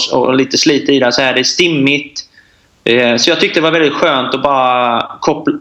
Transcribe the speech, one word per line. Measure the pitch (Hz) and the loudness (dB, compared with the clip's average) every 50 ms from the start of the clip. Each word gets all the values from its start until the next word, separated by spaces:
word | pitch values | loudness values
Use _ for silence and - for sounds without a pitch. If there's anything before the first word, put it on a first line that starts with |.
| - - - | -2 -2 0
och | 131 123 123 131 | 0 0 2 2
lite | 131 131 135 - 131 | 0 0 0 -2 0
sliter | - 156 147 135 - - 143 | 2 2 2 2 2 2 2
i | 135 | 2
dig. | 123 123 | 2 2
Så | 117 - | 0 0
här, | 135 131 123 | 0 0 0
det | 127 | 0
är | 127 | -2
stimmigt. | - - - 185 170 160 143 135 139 143 143 147 - - - - - _ - _ _ _ _ _ _ _ _ _ | -2 0 0 0 0 0 0 0 0 0 -2 -4 -8 -14 -16 -16 -16 _ -20 _ _ _ _ _ _ _ _ _
Eh, | 113 117 123 123 120 117 | 0 2 2 2 2 2
så | 117 - 170 | 2 0 0
jag | 165 160 | 0 0
tyckte | 196 202 - 170 | 0 0 0 0
det | 156 | 0
var | 160 | 2
väldigt | 160 165 156 143 - | 2 2 2 0 0
skönt | - - 165 143 131 123 123 135 | 0 0 0 0 0 -2 -2 -4
att | 131 135 | -2 0
bara | 143 139 131 131 127 123 123 123 120 117 117 - - - - | 0 0 2 2 2 2 2 0 0 0 -2 -4 -6 -8 -4
koppla, | - 165 147 151 - - - - | -2 -2 -2 0 -2 -4 -4 -2